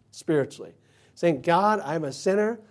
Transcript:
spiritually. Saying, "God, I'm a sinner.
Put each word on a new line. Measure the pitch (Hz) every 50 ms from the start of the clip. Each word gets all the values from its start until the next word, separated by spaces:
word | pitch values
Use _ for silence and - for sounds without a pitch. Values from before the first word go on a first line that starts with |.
| _ _
spiritually. | - - - - 160 143 127 - - - 95 82 - _ _ _ _ _ _ _ _
Saying, | - 175 170 156 127
"God, | 131 170 165 180 202 208 214 202
I'm | 139 139 156 165 156
a | 139 131
sinner. | - - 190 190 208 208 220 233 226 - -